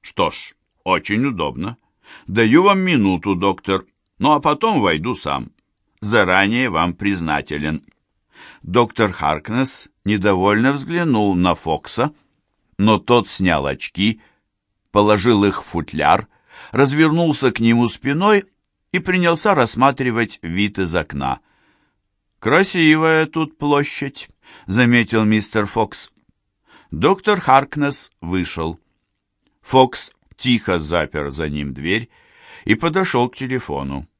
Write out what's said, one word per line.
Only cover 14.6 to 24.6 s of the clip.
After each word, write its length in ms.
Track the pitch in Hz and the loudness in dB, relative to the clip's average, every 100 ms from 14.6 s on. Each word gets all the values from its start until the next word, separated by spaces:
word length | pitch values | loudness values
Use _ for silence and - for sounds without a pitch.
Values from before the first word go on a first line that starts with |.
| _ _ _ | _ _ _
положил 520 | 104 104 107 113 107 101 | 2 4 4 4 4 4
их 180 | - | 0
в 20 | - | -6
футляр, 640 | 85 73 76 73 87 - _ _ - - | -8 -6 0 2 2 0 _ _ -20 -6
развернулся 800 | - 139 147 160 156 170 143 131 | 0 2 4 2 2 0 2 0
к 80 | 110 | 2
нему 280 | 113 117 120 | 2 4 2
спиной 580 | - 131 147 202 208 - _ _ _ _ | -2 -4 -2 2 2 -2 _ _ _ _
и 80 | 185 | -6
принялся 560 | 185 180 175 165 214 175 | -2 0 0 2 0 2
рассматривать 840 | 117 - 135 131 127 113 117 - | 0 2 0 2 -2 0 -2 -6
вид 380 | 82 90 104 98 | -6 -2 -2 -2
из 140 | 90 85 | -2 -2
окна. 440 | 76 71 67 65 _ _ _ _ _ _ _ _ _ _ | -4 -6 -6 -6 _ _ _ _ _ _ _ _ _ _
"Красивая 880 | 110 156 190 185 156 156 160 160 156 | 0 2 2 2 4 4 4 2 0
тут 320 | 165 156 _ | -4 -6 _
площадь", 720 | 147 143 143 - 139 - - _ _ - | 0 0 0 -6 -10 -10 -20 _ _ -20